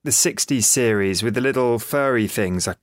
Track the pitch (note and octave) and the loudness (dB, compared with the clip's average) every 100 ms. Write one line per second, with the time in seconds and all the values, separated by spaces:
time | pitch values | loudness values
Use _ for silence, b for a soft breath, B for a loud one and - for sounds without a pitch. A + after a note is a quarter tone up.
0 | D3+ - F3 - - C3+ G#2 C#3 A#2 G#2 | -2 0 0 -2 -2 0 2 2 2 2
1 | G2 F2+ A2 A#2 C3 C3 B2 A#2 - C#3+ | 0 0 -2 0 0 2 0 0 -2 -2
2 | C#3 A#2+ G2+ - F#2+ F2+ F#2 F2+ | 0 2 0 0 -2 -2 -4 -8